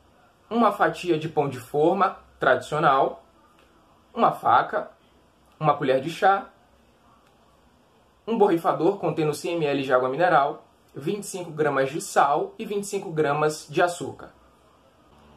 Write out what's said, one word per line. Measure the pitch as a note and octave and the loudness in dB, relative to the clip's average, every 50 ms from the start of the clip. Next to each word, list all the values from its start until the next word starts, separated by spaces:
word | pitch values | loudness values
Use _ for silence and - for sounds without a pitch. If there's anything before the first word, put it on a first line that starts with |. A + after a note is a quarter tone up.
| _ _ _ _ _ _ _ _ _ _ | _ _ _ _ _ _ _ _ _ _
uma | G#3+ A#3+ A#3 G3+ | 0 2 2 2
fatia | G3 - F3+ D#3+ E3 - - F3 E3 D3+ | 2 2 0 0 0 -4 -2 -2 -2 0
de | D#3 - | -2 -4
pão | - D3+ C#3 C#3 | -2 -2 -2 -2
de | A#2+ A#2 | -4 -8
forma | - - - D3 D#3 E3+ F#3 G3 F#3 F#3+ - - - _ _ - | -12 -6 -2 2 2 2 2 2 0 0 -2 -6 -20 _ _ -2
tradicional, | C#3+ C3+ B2+ B2+ - - D3+ D3+ E3+ D3 C3+ C3+ D#3+ - - - - _ _ _ _ _ _ _ _ _ _ _ _ _ _ _ _ _ _ | 2 2 2 2 0 -4 -4 0 2 2 4 4 2 0 -2 -8 -20 _ _ _ _ _ _ _ _ _ _ _ _ _ _ _ _ _ _
uma | A3+ G#3+ D#3 | 2 2 2
faca, | - - - A#2+ A#2 C3 - - - F#3 - - - _ _ _ _ _ _ _ _ _ _ _ _ - | 2 0 0 2 4 4 2 2 -4 -6 -6 -6 -14 _ _ _ _ _ _ _ _ _ _ _ _ -2
uma | D#3 D3+ C#3+ | 0 0 0
colher | - D3+ B2+ C3 C3 | 2 2 2 2 2
de | C3+ E3 | 0 -2
chá, | E3 - G#3 F#3+ G3 G3 - - _ _ _ _ _ _ _ _ _ _ _ _ _ _ _ _ _ _ _ _ _ _ _ _ _ _ _ _ _ _ _ _ _ _ _ | -6 2 4 4 4 4 0 -8 _ _ _ _ _ _ _ _ _ _ _ _ _ _ _ _ _ _ _ _ _ _ _ _ _ _ _ _ _ _ _ _ _ _ _
um | G#3 A#3 F#3+ | -4 2 2
borrifador | G3+ G3 E3 E3 - F3+ C#3+ D3 D#3 F#3+ G3+ G3 | 4 4 4 2 2 0 0 2 2 0 0 0
contendo | F3+ E3 D#3 E3+ D#3 D3+ D3 | -2 -4 -2 0 -2 -2 -2
cem | - - F3 E3+ | -4 -6 -4 -4
mililitros | E3+ D3+ C#3+ C#3+ C#3 C3 | -2 0 0 0 -2 0
de | C3+ B2+ | 2 2
água | B2+ C3 B2+ | 2 2 0
mineral, | C3+ D3+ F3+ F3+ E3 C#3+ C#3 D3 D3+ - - _ _ _ _ _ _ | 0 0 2 4 4 4 2 2 -4 -8 -16 _ _ _ _ _ _
vinte | D3 C#3 E3+ G3+ G3+ G3 | -10 -6 -6 -6 -6 -8
e | |
cinco | - - F3 F3 E3+ | -10 -12 -12 -12 -10
gramas | D3+ D3+ D#3 D3 C#3 C3+ C3+ C3+ | -4 -2 -2 0 2 0 -2 -2
de | D3+ F3 | -2 -6
sal | - - - G#3 D3+ C#3 D3 E3 G3 - - | -8 -2 2 2 4 4 2 0 -2 -4 -8
e | - A3 | -12 -10
vinte | F#3+ G#3 G3+ G3+ | -6 -6 -6 -6
e | |
cinco | - G3+ F#3+ G3 F#3 | -4 -6 -8 -8 -6
gramas | D#3+ D#3 D3+ C#3 D3 D3+ D#3 D#3 D3+ - - - | -2 0 0 0 0 0 0 -2 -2 -4 -12 -6
de | C#3+ F3 F3 | 0 0 0
açúcar. | F3 F3 - C#3 A2+ A2 - - - _ _ _ _ _ _ _ _ _ _ _ _ _ _ _ _ _ _ _ - - | 0 0 -6 -10 -12 -12 -14 -18 -20 _ _ _ _ _ _ _ _ _ _ _ _ _ _ _ _ _ _ _ -20 -20